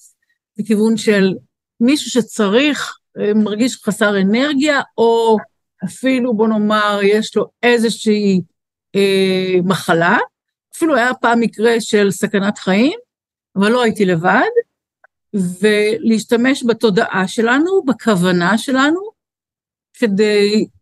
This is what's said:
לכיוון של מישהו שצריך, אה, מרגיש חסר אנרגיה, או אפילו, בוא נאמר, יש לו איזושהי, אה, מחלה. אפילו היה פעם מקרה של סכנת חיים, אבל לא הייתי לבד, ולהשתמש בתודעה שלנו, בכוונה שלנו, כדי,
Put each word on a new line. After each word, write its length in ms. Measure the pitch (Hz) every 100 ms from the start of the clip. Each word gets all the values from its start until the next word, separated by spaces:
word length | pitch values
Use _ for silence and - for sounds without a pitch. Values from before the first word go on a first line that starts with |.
| _ _ _ _ _ -
לכיוון 400 | 202 214 220 220
של 360 | - 202 190 - - _ _ -
מישהו 320 | 240 294 247
שצריך, 840 | 247 220 - 208 220 294 277 - - _ -
אה, 140 | 208
מרגיש 500 | 214 208 208 254 -
חסר 380 | - 190 208 202
אנרגיה, 600 | 190 220 285 277 302 277 - -
או 400 | 226 233 226 214 - _ _ _ 185
אפילו, 480 | - 262 262 247
בוא 140 | 208 220
נאמר, 520 | 220 208 214 208 202
יש 340 | 196 214 214 214
לו 80 | - _
איזושהי, 760 | 240 240 226 220 220 214 202 185 175 _ _ _ _ 196
אה, 600 | 196 190 190 185 185 185
מחלה. 540 | 180 180 - 165 170 247 494 _ _ _ _ -
אפילו 200 | 330 262
היה 180 | 247
פעם 260 | 247 240 233
מקרה 420 | 226 - 226 233
של 300 | - 208 202
סכנת 460 | - 208 202 196 208
חיים, 420 | - 196 262 453 - _ _ _ _ 190
אבל 160 | 202
לא 100 | 247
הייתי 240 | 233 185 190
לבד, 440 | 170 180 208 381 480 - _ _ _ _ _ _
ולהשתמש 1300 | 208 180 180 214 208 208 214 226 220 - 226 254 277 240
בתודעה 600 | 220 226 190 - 190 185
שלנו, 560 | - 226 262 339 392 269
בכוונה 720 | - 226 196 185 180 175 220
שלנו, 420 | - 262 285 349 415 - _ _ _ _ _ _ _
כדי, 720 | - 226 196 214 208 202 214 214 _